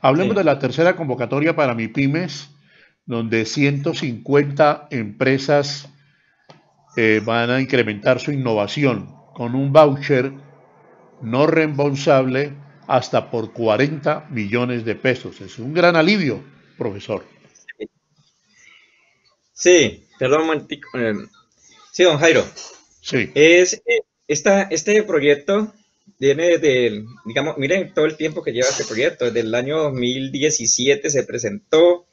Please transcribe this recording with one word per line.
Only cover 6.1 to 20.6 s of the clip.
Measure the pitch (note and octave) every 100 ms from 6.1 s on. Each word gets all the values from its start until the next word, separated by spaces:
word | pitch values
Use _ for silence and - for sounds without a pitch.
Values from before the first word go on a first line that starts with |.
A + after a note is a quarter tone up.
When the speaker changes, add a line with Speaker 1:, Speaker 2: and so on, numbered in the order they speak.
| _ _ _ _ - _ _ _ -
Speaker 1:
eh, | A2+ G#2+
van | G#2+ A#2 A#2
a | B2+
incrementar | C3 C3 A2 G#2 C3 B2
su | -
innovación | C#3+ B2 G#2+ G2+ - C#3 A2 - - _
con | - A#2
un | B2+ C#3
voucher | C#3+ D3 C#3 C#3+ C3+ C3+ C#3 C#3 - _ _ _ _ _ _
no | A2+ B2 D#3
reembolsable | E3 D#3 C#3+ C#3+ C#3 D3+ C#3 C3 B2+ C#3+ C#3+ - _ -
hasta | C3 - B2 -
por | A#2+ A2
cuarenta | - A2+ G#2+ D3 D#3 D3+ D3+ -
millones | A#2+ G2+ A#2 B2 A#2+
de | A2+
pesos. | G2+ C3 B2+ G2+ -
Es | F#2+ -
un | A#2+
gran | D#3+ F3 E3+
alivio, | D#3+ G#3+ D3+ G2+ - _ _ _
profesor. | A#2 G2+ - G2+ - _ _ _ - - - _ _ _ _ _ _ _ _ _ _ _ _ _ _ _ _
Speaker 2:
Sí, | - F3 F3 A#2+ E2 _ _
perdón | C3 D3
un | D#3+
momentico, | D3+